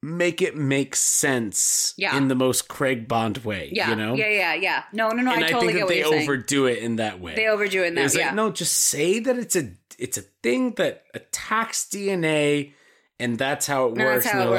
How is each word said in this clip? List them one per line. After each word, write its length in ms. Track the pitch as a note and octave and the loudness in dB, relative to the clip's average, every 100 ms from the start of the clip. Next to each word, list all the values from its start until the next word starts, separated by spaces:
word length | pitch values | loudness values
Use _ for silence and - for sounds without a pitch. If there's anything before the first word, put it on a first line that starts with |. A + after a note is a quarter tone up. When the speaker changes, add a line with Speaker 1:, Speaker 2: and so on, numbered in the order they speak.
Speaker 1:
make 380 | C#3+ E3+ F3 E3+ | -6 0 0 2
it 160 | F3 D3 | -2 0
make 400 | C#3 C#3 C3+ - | 0 2 0 0
sense 1000 | - - D3 C3 A2 - - - - - | 0 2 2 0 -2 -2 0 0 -2 -2
Speaker 2:
Yeah. 180 | F#3 C#3 | -2 2
Speaker 1:
in 120 | C3+ | 2
the 80 | C3 | 4
most 320 | C3 B2 - | 2 2 -4
Craig 400 | - C3+ C3 A2+ | -2 -2 -2 0
Bond 320 | A#2 A2+ G#2 | 0 0 -4
way, 300 | A2+ G2 F2+ | -6 -6 -4
Speaker 2:
Yeah. 160 | G3+ E3+ | -2 0
Speaker 1:
you 60 | A2 | 0
know? 180 | G#2+ | -2
Speaker 2:
Yeah, 140 | A#2+ G#3+ | 0 0
yeah, 240 | G#3 F3+ | 0 0
yeah. 300 | D#3+ F#3 C#3+ - | 0 -2 -2 -4
No, 160 | G#3 A3+ | -2 0
no, 140 | A3+ | 0
no, 100 | B3+ | 0
Speaker 1:
And 100 | A#3 | 2
Speaker 2:
I 40 | A#3 | 2
Speaker 1:
I 40 | |
Speaker 2:
totally 220 | B3 A#3 | 2 2
Speaker 1:
think 40 | F3+ | 2
Speaker 2:
get 20 | |
Speaker 1:
that 60 | F#3+ | 0
Speaker 2:
what 40 | |
Speaker 1:
they 80 | E3+ | 2
Speaker 2:
you're 80 | D#3 | 2
saying. 140 | D#3 D3+ | 2 2
Speaker 1:
overdo 360 | C#3 - C#3+ C3 | -2 0 2 2
it 100 | A#2 | 2
in 180 | A#2 A2+ | -2 -2
that 220 | A2 F#2 | -2 -4
way. 140 | F2+ D#2+ | -8 -2
Speaker 2:
They 120 | A3 | 0
overdo 360 | G#3+ G3+ F#3+ | 2 0 0
it 40 | F3 | 0
in 80 | E3+ | 2
that, 100 | C#3 | 0
Speaker 1:
It's 80 | - | 2
like, 100 | - | 0
Speaker 2:
yeah. 60 | |
Speaker 1:
"No, 180 | G3+ A3 | 0 -2
just 260 | - E3+ - | -2 -2 0
say 400 | - C#3 D#3+ G#3+ | 0 2 2 2
that 160 | A#3 B3 | 2 -2
it's 160 | A#3 F#3 | 0 -2
a, 160 | B2 F2 _ - | -2 -10 _ -12
it's 200 | B2 - | -8 -8
a 20 | - _ | -12 _
thing 300 | A3+ B3+ B3+ | 0 0 0
that 320 | - D#3+ - _ - | 0 -2 -2 _ -16
attacks 760 | - - - A3 A3 - - | -10 -12 -4 -2 -2 -4 -6
D 220 | G3+ G3 | -4 -2
N 120 | F#3+ | 0
A, 480 | D#3+ D#3 D3 D3 C#3+ _ _ _ _ _ | 2 2 2 2 -2 _ _ _ _ _
and 200 | B2 A#2 | -4 -2
that's 260 | C3 C#3+ - | -2 -2 0
how 200 | C#3 B2+ | 2 2
it 40 | |
Speaker 2:
And 40 | - | 2
that's 40 | - | 2
Speaker 1:
works." 180 | B2+ A#2 | 2 2
Speaker 2:
how 40 | |
Speaker 1:
And 60 | G3+ | 0
Speaker 2:
it 20 | |
Speaker 1:
they're 80 | F#3 | 2